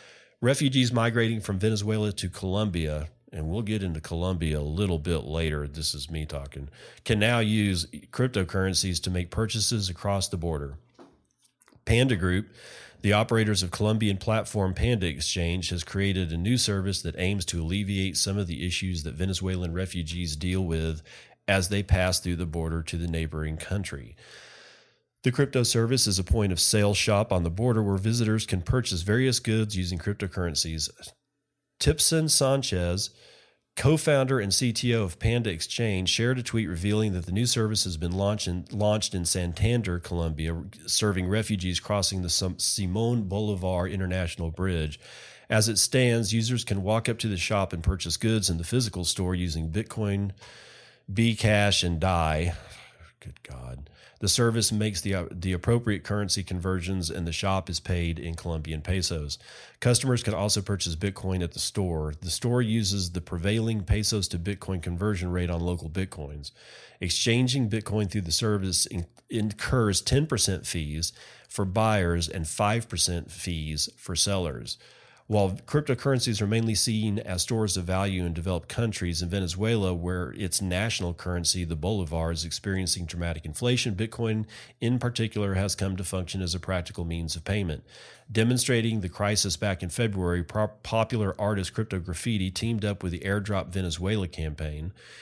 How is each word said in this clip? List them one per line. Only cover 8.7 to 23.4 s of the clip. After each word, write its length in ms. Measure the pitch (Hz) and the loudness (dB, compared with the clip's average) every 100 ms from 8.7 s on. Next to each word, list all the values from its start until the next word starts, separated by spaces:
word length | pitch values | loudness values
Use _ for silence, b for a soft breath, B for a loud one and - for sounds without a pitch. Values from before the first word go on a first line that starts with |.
| 90 95 85 | 0 0 -2
to 80 | 95 | -2
make 200 | 90 87 | -2 -2
purchases 580 | - 110 113 - 113 92 | -2 -2 0 0 0 -2
across 400 | 87 101 98 - | -2 0 0 0
the 80 | 90 | -2
border." 400 | 85 76 71 76 - - - _ _ _ _ _ - _ - | -2 -4 -6 -12 -18 -20 -20 _ _ _ _ _ -20 _ 2
Panda 280 | 117 131 | 4 6
Group, 340 | 98 90 92 - B B B B B | 4 4 2 0 B B B B B
the 140 | 101 | 4
operators 480 | 104 113 113 107 101 | 6 6 4 4 2
of 80 | 90 | -2
Colombian 480 | - 107 110 107 95 | 0 2 2 2 0
platform 560 | - 110 - 104 95 | 0 0 0 0 0
Panda 320 | 92 117 113 90 | 2 2 2 0
Exchange, 640 | 69 - 92 85 90 82 | -2 -2 0 0 0 -2
has 120 | 87 | -4
created 480 | - 98 98 95 85 | -4 0 2 2 0
a 60 | 82 | -2
new 220 | 98 123 | 0 2
service 420 | - 98 95 90 | 2 0 -2 -4
that 180 | 82 80 | -4 -2
aims 280 | 92 101 - | 0 0 -2
to 160 | 87 | -2
alleviate 560 | 80 98 98 98 95 78 | -2 -2 0 0 0 0
some 180 | 101 101 | 0 0
of 120 | 90 | -2
the 180 | 78 90 | -4 -4
issues 360 | - 92 85 | -2 -2 -2
that 120 | 76 | -4
Venezuelan 580 | 73 95 87 92 92 87 | -2 -2 0 -2 -2 -2
refugees 640 | 87 95 87 80 87 87 76 | -4 -4 -4 -6 -4 -6 -4
deal 260 | 90 92 | -2 0
with 380 | 87 80 80 78 B B B B - | 0 0 0 -4 B B B B 2
as 200 | 95 90 | 2 4
they 140 | 101 | 0
pass 380 | 98 95 92 87 | 4 4 4 2
through 160 | 90 85 | 0 -2
the 80 | |
border 380 | 87 82 80 82 | -2 -2 -2 -2
to 160 | 80 85 | -4 -4
the 100 | 85 | -2
neighboring 480 | 82 78 78 | -2 -2 -4